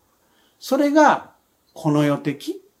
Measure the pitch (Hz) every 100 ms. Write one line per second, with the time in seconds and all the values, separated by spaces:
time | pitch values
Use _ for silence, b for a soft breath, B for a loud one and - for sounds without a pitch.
0 | _ _ _ _ _ _ - 269 285 311
1 | 277 160 - _ _ _ _ - 156 147
2 | 147 143 147 139 311 392 - _